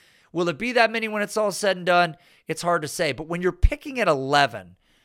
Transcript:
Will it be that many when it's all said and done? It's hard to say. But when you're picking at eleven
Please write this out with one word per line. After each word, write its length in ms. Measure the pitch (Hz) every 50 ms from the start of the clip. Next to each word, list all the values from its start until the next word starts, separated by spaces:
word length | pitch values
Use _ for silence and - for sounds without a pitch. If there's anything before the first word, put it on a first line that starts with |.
| _ _ _ _ _ _
Will 180 | - 160 180 175
it 80 | 160 -
be 140 | 220 247 240
that 180 | 240 226 226
many 160 | 220 233 226 220
when 140 | 214 214
it's 140 | 208 202 - 220
all 140 | 214 208
said 260 | 175 - - 196 190 180
and 80 | 180
done? 300 | 180 175 175 175 170 151 - _ _ _ _ _ -
It's 140 | 160 -
hard 200 | - 175 175 170 151
to 40 | 135
say. 240 | - - 175 147
But 160 | 131 113 156 156
when 140 | 170 175
you're 100 | 180 180
picking 480 | 175 - - - - 294 - 302 262 254
at 80 | 214 175
eleven 720 | 156 131 135 135 143 143 143 131 110 104 92 87 92 _ _ _ _ _ _